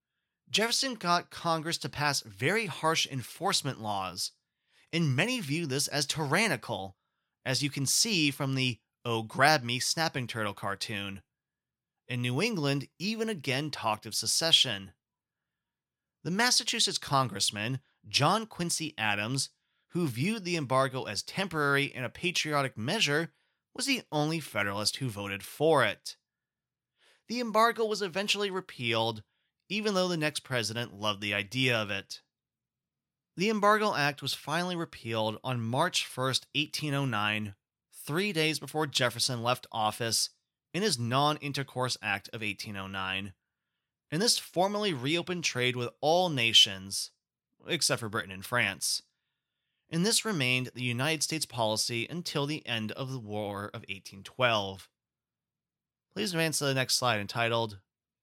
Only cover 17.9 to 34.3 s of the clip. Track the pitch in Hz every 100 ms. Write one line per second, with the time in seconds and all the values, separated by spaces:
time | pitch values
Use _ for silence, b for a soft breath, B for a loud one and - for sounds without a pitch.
17.9 | _ 104 104 147 208 220 - 175 - 160
18.9 | - 107 104 107 135 - _ _ _ _
19.9 | 170 160 113 175 226 175 170 131 131 135
20.9 | 127 - 101 - - 190 160 143 139 139
21.9 | - 120 - 180 170 156 147 131 - 113
22.9 | 220 160 147 170 - _ _ _ - 254
23.9 | 254 - 156 147 165 139 107 101 101 104
24.9 | - 131 101 101 98 - - 156 147 110
25.9 | 90 - - _ _ _ _ _ _ _
26.9 | b b b - 240 233 214 233 220 220
27.9 | 208 202 170 202 202 202 185 180 - 120
28.9 | 113 113 110 - _ _ _ - 202 214
29.9 | 190 180 170 151 143 - 127 104 113 120
30.9 | 98 107 101 104 104 101 127 131 117 101
31.9 | 98 - - - _ _ _ _ _ _
32.9 | _ _ _ _ - 202 214 202 214 214
33.9 | 127 143 139 135